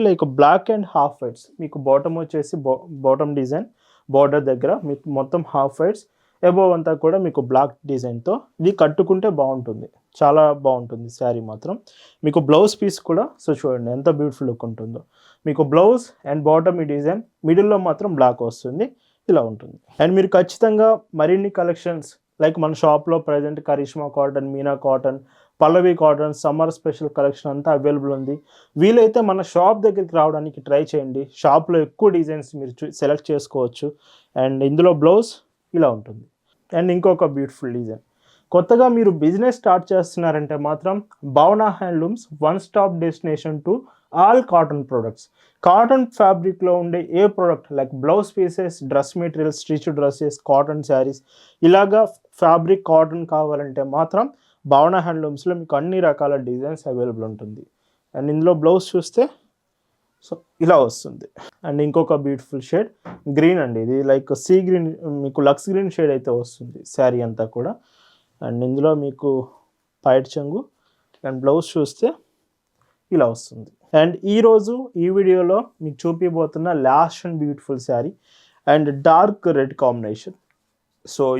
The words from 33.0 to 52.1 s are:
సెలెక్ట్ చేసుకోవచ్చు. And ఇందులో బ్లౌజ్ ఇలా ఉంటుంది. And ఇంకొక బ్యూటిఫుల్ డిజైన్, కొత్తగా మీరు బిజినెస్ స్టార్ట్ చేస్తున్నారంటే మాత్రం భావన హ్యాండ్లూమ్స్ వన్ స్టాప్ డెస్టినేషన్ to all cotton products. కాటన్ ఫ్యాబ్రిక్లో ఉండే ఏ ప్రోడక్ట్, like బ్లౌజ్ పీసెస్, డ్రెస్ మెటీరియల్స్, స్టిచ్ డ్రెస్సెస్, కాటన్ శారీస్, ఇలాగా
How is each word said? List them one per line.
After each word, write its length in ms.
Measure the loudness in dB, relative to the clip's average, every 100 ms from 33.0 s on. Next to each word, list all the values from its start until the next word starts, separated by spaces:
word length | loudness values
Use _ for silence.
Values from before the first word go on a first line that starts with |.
సెలెక్ట్ 260 | -2 -2 -2
చేసుకోవచ్చు. 560 | -6 -4 -4 -4 -6 -12 -12 _ _ _ -4
And 220 | -2 0 0
ఇందులో 220 | 2 4 4
బ్లౌజ్ 300 | 6 4 2 -6 _ _ _ 0
ఇలా 120 | 2 0
ఉంటుంది. 280 | -8 -20 -20 _ _ _ -8 -2
And 120 | 0
ఇంకొక 320 | 2 2 2 0 -2
బ్యూటిఫుల్ 380 | -8 -8 -10 -8
డిజైన్, 240 | -8 -12 _ _ _ _ -2
కొత్తగా 320 | 0 4 4 4 4
మీరు 140 | 2 2
బిజినెస్ 340 | 0 2 0 0
స్టార్ట్ 260 | 2 2 2
చేస్తున్నారంటే 640 | -2 -2 -2 -2 -2 -4 -4 -4
మాత్రం 280 | -4 -4 -6 -8 _ -2 4
భావన 240 | 4 4 0 -2
హ్యాండ్లూమ్స్ 460 | -4 -4 -4 -6 -12 -4 -2
వన్ 140 | -2 -4
స్టాప్ 280 | 0 0 0 -6
డెస్టినేషన్ 520 | -6 -6 -6 -6 -8 -4
to 60 | -4 -6 _ _ 2
all 160 | 4 4 2
cotton 280 | 0 0 -4 -6
products. 340 | -6 -6 -10 _ _ _ _ 4
కాటన్ 380 | 4 6 2 0 2
ఫ్యాబ్రిక్లో 540 | 2 2 -2 -2 0 0
ఉండే 180 | 0 -4 -2 2
ఏ 40 | 2
ప్రోడక్ట్, 340 | 2 0 -2 -4 -6
like 140 | -6 -4
బ్లౌజ్ 260 | 0 0 0 -2
పీసెస్, 400 | -2 -2 -6 -6 -2
డ్రెస్ 220 | -2 -2 -4
మెటీరియల్స్, 360 | -6 -2 -4 -4
స్టిచ్ 240 | -6 -4 -4 -2
డ్రెస్సెస్, 400 | -2 -2 -6 -6 0
కాటన్ 320 | 2 2 -4 -2
శారీస్, 320 | 0 0 -6 _ _ _ 0 4
ఇలాగా 320 | 6 6 2 2